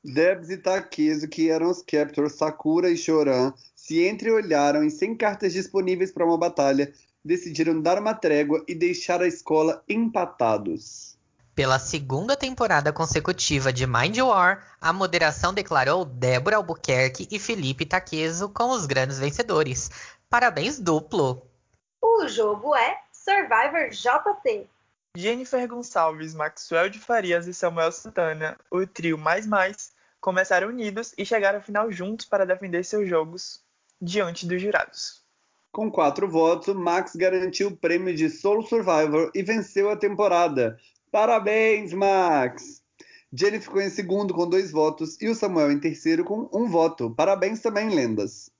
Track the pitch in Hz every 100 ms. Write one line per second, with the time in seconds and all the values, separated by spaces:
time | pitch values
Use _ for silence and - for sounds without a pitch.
0 | 147 135 175 190 165 185 185 190 190 -
1 | 156 156 156 160 160 160 170 175 - 151
2 | 143 143 147 - 156 151 156 165 180 170
3 | - 160 143 127 131 - _ _ - 160
4 | 180 214 226 220 202 151 147 147 151 151
5 | 196 226 214 202 190 180 185 196 185 180
6 | 185 - 170 165 170 160 139 139 143 -
7 | _ _ 147 175 175 151 160 160 156 190
8 | 214 220 175 151 147 156 156 165 175 175
9 | - 175 180 165 - 156 160 - - 214
10 | 226 208 175 - 117 107 98 80 - -
11 | - _ _ _ _ - 135 131 - 160
12 | 135 135 220 277 262 262 226 156 147 147
13 | 165 156 147 180 - 143 131 127 131 117
14 | 151 220 262 208 180 196 - _ 160 185
15 | 190 170 156 147 175 196 - 151 131 175
16 | 160 123 127 127 151 214 175 165 - 127
17 | 131 127 180 208 202 220 135 135 151 185
18 | - 156 160 165 202 - 240 254 147 135
19 | 131 135 143 147 226 160 151 127 - -
20 | - - _ 240 240 160 196 294 175 156
21 | 156 143 135 127 - _ _ _ _ _
22 | 453 453 285 208 214 202 254 269 247 392
23 | _ - - 392 302 220 277 320 294 -
24 | 247 294 415 403 254 208 - _ _ _
25 | _ 170 196 240 254 254 247 240 240 185
26 | 160 156 160 160 151 - - 165 190 214
27 | - 233 185 170 170 180 180 165 165 170
28 | 220 190 165 156 156 - _ 180 190 -
29 | 170 156 156 185 214 208 190 208 - _
30 | _ _ - 185 190 180 202 247 208 202
31 | 233 - 202 226 196 202 196 208 226 180
32 | 185 226 - 202 185 185 190 170 180 214
33 | 196 170 160 175 - - _ _ _ _
34 | 175 202 180 175 175 180 202 185 - -
35 | - - _ _ _ _ _ - 220 -
36 | 147 - 196 160 165 170 190 196 170 175
37 | 185 165 185 185 180 - 202 175 170 175
38 | 185 160 156 156 196 214 220 233 185 160
39 | 156 151 160 190 190 226 202 196 202 208
40 | 208 196 208 175 170 135 113 117 _ _
41 | _ 208 220 226 196 220 220 214 196 180
42 | 196 190 180 147 127 - - - _ _
43 | - - _ 127 202 214 - 196 196 -
44 | 180 196 202 170 170 185 190 151 156 151
45 | 160 - 220 220 208 170 147 143 160 147
46 | 160 165 180 214 - 220 233 170 165 160
47 | 117 117 170 196 190 226 233 208 220 175
48 | 120 107 101 - -